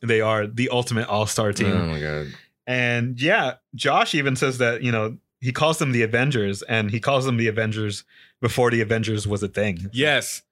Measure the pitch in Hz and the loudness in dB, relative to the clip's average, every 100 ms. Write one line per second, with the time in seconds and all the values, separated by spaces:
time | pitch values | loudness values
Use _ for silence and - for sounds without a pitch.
0 | 117 110 110 110 104 117 127 123 123 113 | 0 2 2 0 -2 -2 0 0 0 -2
1 | 113 104 107 - 104 98 98 92 82 78 | 0 0 0 0 0 0 0 0 0 -2
2 | 76 76 71 - - _ - 127 120 120 | -4 -4 -6 -12 -20 _ -4 0 0 0
3 | 123 123 151 214 151 - _ 120 139 170 | -2 -2 2 2 0 -4 _ -4 2 2
4 | 226 156 139 131 139 127 120 120 123 113 | 2 2 0 0 0 2 0 0 0 0
5 | 110 - _ _ 123 123 156 156 139 120 | -2 -6 _ _ -6 0 0 2 0 2
6 | 110 117 139 123 101 101 - 113 104 110 | 2 2 2 2 0 -4 -2 0 0 0
7 | - 135 131 117 113 107 110 107 104 101 | 0 0 2 2 0 0 -2 -2 -4 -6
8 | - - - _ 120 - 120 117 107 110 | -12 -20 -20 _ -2 2 2 4 2 0
9 | 110 107 101 101 101 101 104 85 98 117 | 0 -2 -2 -2 -2 -2 -2 -2 -6 -2
10 | 147 135 - - - | 2 2 -2 -8 -14